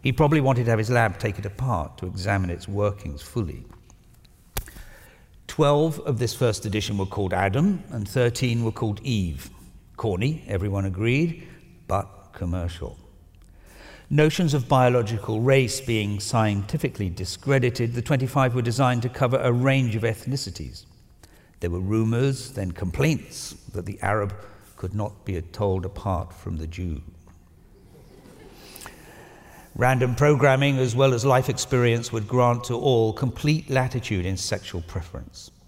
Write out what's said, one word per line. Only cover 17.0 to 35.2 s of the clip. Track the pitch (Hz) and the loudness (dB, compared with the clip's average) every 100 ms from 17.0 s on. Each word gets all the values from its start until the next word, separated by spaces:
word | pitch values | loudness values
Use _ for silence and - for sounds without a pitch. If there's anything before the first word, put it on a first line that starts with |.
| 95 | -4
discredited, | 85 90 - 139 135 123 120 117 | -4 -8 -6 2 2 2 0 -2
the | 120 | -2
twenty-five | 117 139 131 143 127 | 0 0 2 2 2
were | 123 | 2
designed | 120 117 127 120 | 0 2 2 2
to | 120 | -2
cover | - 127 127 | 0 2 2
a | 123 | 2
range | 120 131 135 123 | 4 4 4 2
of | 107 | 0
ethnicities. | 110 104 - 139 98 80 67 - - - - - - - - _ | -2 -2 -4 -4 -6 -10 -12 -12 -20 -20 -20 -20 -20 -20 -20 _
There | 87 | -4
were | 90 | -2
rumors, | 92 110 110 117 139 135 - | 0 2 2 2 2 -2 -8
then | - 95 | -6 -6
complaints, | 87 92 85 147 147 - - - - - | -4 -6 0 0 0 -6 -14 -14 -16 -12
that | 104 | -10
the | 90 98 | -8 -6
Arab | 98 107 101 101 - - - | -2 0 -2 -6 -14 -20 -20
could | - 92 | -10 -6
not | 101 104 - | -4 -6 -8
be | - 87 | -6 -6
told | 82 - 104 95 | -6 -4 0 0
apart | 92 - 101 87 82 | -4 -6 -4 -4 -6
from | - 92 82 | -10 -8 -6
the | 80 | -8
Jew. | 87 90 73 - - - - _ - - - - - - - - - - - - - - - - - - - - - - | -6 -6 -6 -10 -20 -20 -20 _ -20 -20 -20 -20 -20 -20 -20 -20 -20 -20 -20 -20 -18 -18 -20 -20 -20 -20 -20 -20 -20 -16
Random | - 123 127 127 | -2 0 2 0
programming, | 120 147 147 139 131 143 135 | 4 4 6 6 4 4 2
as | 127 | 0
well | 120 135 | 4 4
as | 120 | 4
life | 131 131 127 | 4 4 2
experience, | 123 - 127 120 117 117 | -4 0 2 4 2 -2
would | 113 107 | -6 0
grant | 123 120 120 | 2 4 2
to | 104 | -2
all | 120 139 120 110 | 0 2 4 2
complete | 107 127 - 147 156 - | 0 -4 0 0 0 0
latitude | 131 127 127 - 101 | 0 0 -4 -2 -2
in | 92 95 | 0 -2
sexual | - 98 - 90 | -4 -4 -6 -8
preference. | 82 92 80 - | -6 -8 -8 -12